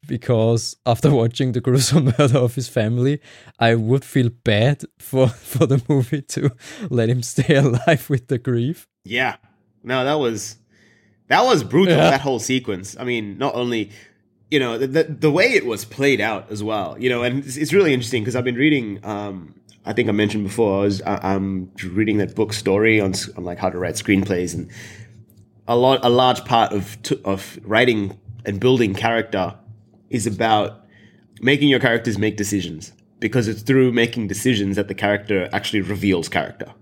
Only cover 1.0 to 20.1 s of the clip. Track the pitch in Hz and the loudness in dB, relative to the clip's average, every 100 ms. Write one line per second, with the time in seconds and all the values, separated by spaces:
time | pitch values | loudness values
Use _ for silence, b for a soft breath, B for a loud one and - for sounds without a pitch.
1 | 151 139 117 - 131 120 - 127 123 156 | 4 4 2 0 -2 -2 2 2 4 2
2 | 135 - 143 131 123 131 123 - 107 120 | 2 2 4 4 2 -2 -4 -2 0 0
3 | 131 147 B B B B 117 117 110 135 | 0 -2 B B B B 2 2 2 0
4 | - 139 120 - - 104 120 143 - _ | 0 0 0 0 2 4 4 0 -6 _
5 | - 131 131 - - 123 143 131 - 143 | -6 2 2 0 -8 0 2 2 2 0
6 | 120 147 - - 143 - B B 208 123 | 0 -4 -6 -2 -2 -4 B B -4 0
7 | 113 123 117 - 139 143 135 117 - 151 | 0 0 -2 -2 2 4 4 2 2 0
8 | - 135 - 127 131 120 120 175 _ _ | 0 -4 -2 -6 -2 -2 -2 -6 _ _
9 | 92 117 131 - _ _ _ _ - 131 | -8 -4 -4 -4 _ _ _ _ -4 -2
10 | 131 156 127 113 - - _ b b b | 0 0 -2 -4 -10 -16 _ b b b
11 | b b _ - 254 196 104 139 190 160 | b b _ 2 4 2 2 2 4 4
12 | 160 139 139 123 113 131 123 92 101 - | 4 2 0 -4 -2 -2 -2 -8 -8 -10
13 | 123 120 104 98 135 123 123 117 101 104 | -4 -4 -6 -4 -4 -2 -2 -2 -6 -10
14 | B B B _ _ 151 127 113 135 143 | B B B _ _ 0 0 -2 -2 0
15 | 160 139 151 147 226 220 123 107 - - | -2 0 0 4 4 2 0 -6 -8 0
16 | 139 123 107 104 - 104 104 107 87 - | 2 2 0 -4 -8 -8 -4 -4 -4 -2
17 | 127 120 123 131 139 127 151 180 180 127 | -2 0 -2 -4 -6 -6 0 2 4 2
18 | 113 123 107 123 123 120 151 147 110 101 | 0 -4 -2 -2 -4 0 2 2 -2 -10
19 | 101 104 104 95 78 - _ _ - 107 | -8 -8 -8 -12 -14 -20 _ _ -6 -2
20 | 113 | 0